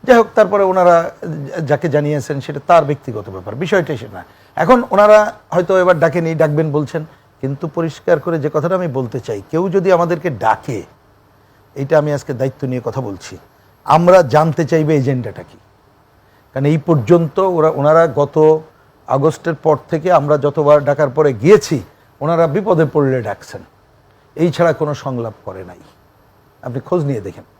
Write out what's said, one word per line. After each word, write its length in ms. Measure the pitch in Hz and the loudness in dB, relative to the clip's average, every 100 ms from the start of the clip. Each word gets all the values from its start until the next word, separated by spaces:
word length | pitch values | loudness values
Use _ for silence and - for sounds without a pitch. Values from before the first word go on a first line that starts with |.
| - | 4
যাই 100 | 240 | 4
হোক, 80 | 220 - | 4 2
তারপরে 260 | 196 202 190 | 2 2 0
ওনারা 240 | 185 180 170 170 - 175 156 139 - 147 | 4 4 4 0 -10 -12 -10 -10 -8 -2
যাকে 180 | 147 170 147 | -2 0 0
জানিয়েছেন, 420 | 147 147 - 139 135 | 0 -4 -4 -8 -8
সেটা 140 | 143 - | -12 2
তার 140 | 170 147 | 2 2
ব্যক্তিগত 360 | 143 - 110 101 95 | -6 -8 -12 -12 -14
ব্যাপার, 180 | 92 117 | -12 -8
বিষয়টা 280 | 170 196 165 135 | -2 -2 -2 -8
সেটা 140 | 113 95 | -10 -18
না। 40 | - _ _ - | -20 _ _ -6
এখন 140 | 170 247 240 | 2 2 2
ওনারা 260 | 196 208 214 208 - _ 170 | 2 6 6 4 -6 _ -4
হয়তো 180 | 175 190 | 0 2
এবার 120 | 180 170 | 2 2
ডাকেনি, 280 | 160 170 165 160 | 2 0 -4 0
ডাকবেন 260 | 156 147 160 143 | 0 0 -2 -2
বলছেন, 240 | 143 165 156 _ _ _ | -4 -8 -10 _ _ _
কিন্তু 240 | 131 139 165 170 | -8 -8 -8 -6
পরিষ্কার 400 | 165 - - 165 175 | -6 -6 -2 -2 0
করে 120 | 165 | -4
যে 60 | 139 156 | -2 -4
কথাটা 200 | 156 185 | -2 -4
আমি 100 | 175 131 | -4 -6
বলতে 200 | 123 131 - | -6 -8 -8
চাই, 120 | 104 101 | -10 -6
কেউ 120 | 156 190 190 | -4 -2 0
যদি 140 | 185 175 | 2 2
আমাদেরকে 320 | 170 160 175 117 | 2 -2 -4 -2
ডাকে, 360 | 110 107 - 110 - _ _ _ _ _ _ _ _ 143 | 0 -2 -4 -10 -12 _ _ _ _ _ _ _ _ -10
এটা 140 | 139 156 | 0 0
আমি 100 | 147 143 | 0 -4
আজকে 140 | - 123 | -6 -6
দায়িত্ব 220 | 135 - 131 | -6 -6 -6
নিয়ে 100 | 127 117 | -6 -6
কথা 140 | 135 117 | -8 -8
বলছি, 240 | 95 - 90 _ _ _ _ - | -12 -16 -20 _ _ _ _ 0
আমরা 320 | 151 175 185 151 | 4 6 6 6
জানতে 300 | 147 160 147 151 | 2 2 -2 0
চাইবে 220 | 165 151 151 | 0 2 0
এজেন্ডাটা 440 | 127 131 113 - 90 | 0 -4 -6 -14 -20
কি। 100 | _ _ _ _ _ _ _ _ _ _ | _ _ _ _ _ _ _ _ _ _
কারণ 140 | 131 143 | -2 0
এই 60 | 160 - | 0 2
পর্যন্ত 500 | 156 107 175 165 - 190 175 | 0 4 2 2 -2 0 2
ওরা, 120 | 156 151 | 0 2
ওনারা 240 | 143 160 165 135 | 4 4 4 0
গত 160 | 143 156 156 156 156 _ _ _ - | -2 2 4 4 -2 _ _ _ -4
আগস্টের 480 | 135 151 151 165 156 | 0 0 -2 -8 -4
পর 120 | 160 147 - | -2 -2 -2
থেকে 160 | 165 170 170 | -6 0 0
আমরা 160 | 143 147 143 | 0 0 0
যতবার 320 | 151 147 147 143 | -2 2 2 2
ডাকার 200 | 143 143 127 | -2 -2 0
পরে 140 | 151 117 | 0 0
গিয়েছি, 360 | 135 208 - 143 90 _ _ _ | 4 4 4 -6 -6 _ _ _
ওনারা 220 | 143 165 165 156 | -4 0 0 0
বিপদে 300 | 202 170 156 | 0 0 2
পড়লে 260 | 151 139 131 104 | 0 0 -2 -6
ডাকছেন, 340 | 98 - 95 - _ _ _ _ _ _ - | -10 -14 -20 -20 _ _ _ _ _ _ -2
এই 80 | 170 151 | -2 2
ছাড়া 160 | 170 143 | 0 0
কোনো 140 | 151 143 | -4 -6
সংলাপ 320 | 139 123 113 104 - | -8 -8 -8 -12 -16
করে 140 | 95 90 | -16 -18
নাই। 120 | 90 - _ _ _ _ _ _ _ 127 | -20 -20 _ _ _ _ _ _ _ -12
আপনি 140 | 120 - | -12 -4
খোঁজ 140 | 180 143 | -4 -2
নিয়ে 120 | 123 95 | -6 -8
দেখেন। 180 | - - | -16 -20